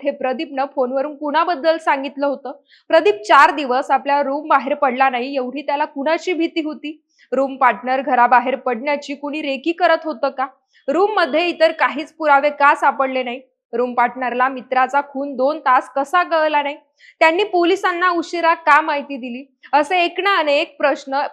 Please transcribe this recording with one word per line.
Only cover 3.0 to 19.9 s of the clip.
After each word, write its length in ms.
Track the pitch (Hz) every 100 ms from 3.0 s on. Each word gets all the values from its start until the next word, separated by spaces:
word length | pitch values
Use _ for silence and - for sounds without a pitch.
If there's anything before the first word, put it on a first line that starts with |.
| 359 403
चार 360 | - 294 320
दिवस 400 | 285 269 254 285
आपल्या 300 | 269 269 285
रूम 240 | 269 285 302
बाहेर 260 | 285 254
पडला 360 | 294 269 247 269
नाही, 260 | 247 254 285
एवढी 260 | 247 269
त्याला 240 | 294 285 302
कुणाची 480 | 285 277 339 349
भीती 280 | 320 330 339
होती? 400 | 302 240 294 320 _ _ -
रूम 240 | 254 269 262
पार्टनर 460 | 262 202 247 262
घराबाहेर 540 | 277 247 247 247 247 254
पडण्याची 600 | 254 226 285 285 285 285
कुणी 260 | 285 302
रेकी 300 | 294 269 311
करत 320 | 339 349 320
होतं 260 | 311 240 277
का? 180 | 254 269 _ _ _ -
रूम 260 | 302 415
मध्ये 340 | 415 311 294 349
इतर 240 | 330 320
काहीच 420 | 320 247 247 320
पुरावे 360 | - 311 277 294
का 260 | 285 285 311
सापडले 480 | 294 262 269 262
नाही? 180 | 247 254 - _ _
रूम 200 | 233 247
पार्टनरला 540 | 240 240 247 247 240 262
मित्राचा 520 | 262 - 254 254 277
खून 340 | 285 269 285 254
दोन 240 | 269 311
तास 300 | 277 254 311
कसा 340 | - - 359
कळला 380 | 349 330 311 294
नाही? 140 | 285 311 _ _ _ -
त्यांनी 240 | 320 330
पोलिसांना 680 | - 349 339 381 381 339 370
उशिरा 440 | 349 - 349 330
का 280 | 339 294 294
माहिती 360 | 311 285 285 277
दिली? 260 | 254 247 277 _ -
असे 300 | 285 302